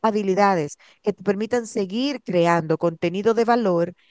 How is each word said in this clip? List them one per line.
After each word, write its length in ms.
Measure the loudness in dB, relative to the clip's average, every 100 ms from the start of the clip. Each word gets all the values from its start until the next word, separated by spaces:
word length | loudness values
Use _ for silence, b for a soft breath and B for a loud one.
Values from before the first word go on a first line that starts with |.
habilidades 760 | -2 0 0 2 4 2 -2 -8 b b
que 100 | -6
te 100 | -4
permitan 440 | -4 -2 -2 -4 -4
seguir 540 | -6 -4 -2 -2 -4
creando 540 | -2 2 4 2 0 -2
contenido 540 | -2 -2 -4 0 0 2
de 100 | 2
valor, 480 | 2 2 0 -2 -6 b